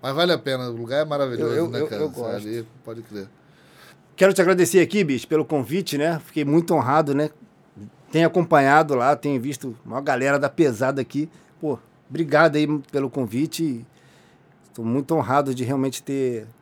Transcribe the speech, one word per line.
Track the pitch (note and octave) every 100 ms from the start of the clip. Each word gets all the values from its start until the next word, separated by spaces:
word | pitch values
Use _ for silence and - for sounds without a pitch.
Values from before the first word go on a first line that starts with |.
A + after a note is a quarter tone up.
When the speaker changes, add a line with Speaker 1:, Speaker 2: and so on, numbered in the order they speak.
Speaker 1:
Mas | C3 C#3
vale | F3
a | D#3
pena, | C#3 C3 B2
o | A#2
lugar | A#2 C#3
é | D#3
maravilhoso, | C#3+ C3+ A#2+ A#2
Speaker 2:
Eu, | A#2+ E3
eu, |
Speaker 1:
né, | A#2+
Speaker 2:
eu, | D3+
Speaker 1:
cara? | G#2+
Speaker 2:
eu | D3+
Speaker 1:
Você | B2
Speaker 2:
gosto. | A#2 G2+
Speaker 1:
ali, | G#2+ A#2 A#2 -
pode | - A#2
crer. | A2+ G#2 G2 _ _ _ _ _ - - _ -
Speaker 2:
Quero | F#3+
te | F#3+
agradecer | F3+ F#3 E3+ F#3+
aqui, | E3 G#3
bicho, | F3 B2+ -
pelo | D#3 D3+
convite, | D3+ A2 F3 F#3+ C#3+
né? | D3+ E3 -
Fiquei | -
muito | C#3+ D#3 E3+
honrado, | E3+ B2 D3 D#3 C#3
né? | D3+ - - _ _ - G#2 _ _
Tenho | D#3 E3
acompanhado | F#3 E3 D3+ C3+ D3 D#3+ C#3
lá, | B2 C#3+
tenho | D3 C3+
visto | B2 C3 C3+ A#2 -
a |
maior | A#2+
galera | C#3+ B2+ C3+ C#3+
da | C#3
pesada | - D#3 A2 C3 C#3
aqui. | C3 C#3 D#3 - _ _
Pô, | D#3 C3 _ _ _
obrigado | C#3+ D#3+ D3 D#3+ D3
aí | D3+ D3+ C3+
pelo | C#3 C#3
convite. | C#3 A#2+ A2+ D#3 - E3 A#2+ A#2+ _ _ _ _ _ _ _ _
Tô | -
muito | A2+ B2+ C3+ E3
honrado | A2 C3+ C#3 B2+
de |
realmente | B2 C#3 C3+ B2+
ter | - C#3 C3 A#2+ G#2+ -